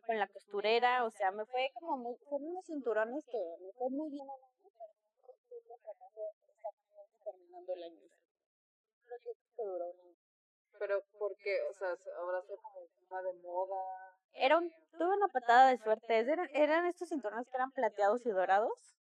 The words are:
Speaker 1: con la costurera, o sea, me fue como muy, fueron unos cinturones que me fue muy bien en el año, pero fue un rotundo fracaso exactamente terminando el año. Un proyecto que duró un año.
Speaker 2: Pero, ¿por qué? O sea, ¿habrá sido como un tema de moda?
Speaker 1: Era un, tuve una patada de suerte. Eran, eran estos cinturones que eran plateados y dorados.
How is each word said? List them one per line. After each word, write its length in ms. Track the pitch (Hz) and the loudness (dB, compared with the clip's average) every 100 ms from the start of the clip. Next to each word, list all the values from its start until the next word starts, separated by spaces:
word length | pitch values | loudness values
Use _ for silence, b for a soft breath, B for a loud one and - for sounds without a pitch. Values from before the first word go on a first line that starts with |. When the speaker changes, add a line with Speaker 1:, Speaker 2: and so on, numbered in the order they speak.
| - | -4
Speaker 1:
con 140 | 226 | -2
la 80 | 196 | -2
costurera, 760 | 196 - 202 202 233 240 254 233 | -4 -8 -2 2 4 4 2 0
o 40 | |
sea, 200 | - 196 | 0 0
me 140 | 202 214 | 0 -4
fue 260 | 254 269 349 | -2 -2 -4
como 180 | 330 277 | -6 -6
muy, 180 | 240 254 285 | -6 -12 -8
fueron 200 | 285 294 | -8 -6
unos 160 | 359 370 | -10 -8
cinturones 580 | 302 240 214 220 269 254 | -6 -2 0 0 -4 -6
que 60 | 226 170 170 | -6 -6 -8
me 80 | 185 | -16
fue 160 | 247 254 | -6 -4
muy 200 | 269 311 | -4 -6
bien 160 | 277 269 | -8 -12
en 80 | 269 | -16
el 80 | |
año, 280 | - _ 392 _ | -18 _ _ _
pero 160 | 659 _ _ _ - | -20 _ _ _ -20
fue 80 | |
un 40 | 508 _ | -20 _
rotundo 280 | 480 453 466 | -18 -16 -18
fracaso 400 | 640 - 740 - 214 - 554 | -16 -16 -16 -10 -10 -10 _
exactamente 680 | _ 214 - _ 622 605 _ | _ -12 -12 _ -20 -20 _
terminando 500 | 427 370 349 180 359 | -14 -14 _ -20 -8
el 100 | 180 | -8
año. 180 | 339 330 | -8 -16
Un 1040 | _ _ _ _ _ _ _ _ _ _ _ | _ _ _ _ _ _ _ _ _ _ _
proyecto 400 | 480 - - _ - | -14 -12 -14 _ -8
que 80 | |
duró 220 | 208 180 175 | -6 -4 -6
un 80 | 180 | -10
año. 160 | 180 170 _ _ _ _ _ 208 | -20 _ _ _ _ _ _ -10
Speaker 2:
Pero, 240 | 202 196 - 208 | -2 -2 -4 -6
¿por 180 | 202 190 | -6 -4
qué? 240 | 202 196 196 | -2 -2 -2
O 40 | |
sea, 220 | 196 190 170 - - | -4 -6 -6 -8 -8
¿habrá 220 | 175 180 | -4 -4
sido 140 | 180 - | -6 -14
como 220 | - 190 | -14 -18
un 80 | 170 _ | -20 _
tema 220 | _ 185 | _ -6
de 100 | 185 175 | -6 -8
moda? 400 | 175 175 190 190 190 185 190 _ _ | -8 -4 -4 -4 -8 -10 -16 _ _
Speaker 1:
Era 240 | 254 269 320 | -2 2 2
un, 120 | 339 320 _ 330 | 2 -10 _ -4
tuve 180 | 339 392 | 0 2
una 120 | 403 | 2
patada 400 | 254 247 240 262 | 0 6 8 10
de 80 | 254 | 6
suerte. 420 | 214 220 226 226 | 2 -2 2 2
Eran, 300 | 226 320 359 | 4 0 0
eran 320 | 269 294 320 349 | 2 4 4 2
estos 240 | 349 339 | -2 -4
cinturones 380 | 320 214 214 254 | -4 -4 -6 -6
que 80 | 254 | -4
eran 160 | 254 | -4
plateados 540 | 269 226 - 202 233 240 | 0 0 4 4 4 2
y 40 | |
dorados. 640 | 190 180 196 240 480 - _ | 0 4 4 4 -2 -10 _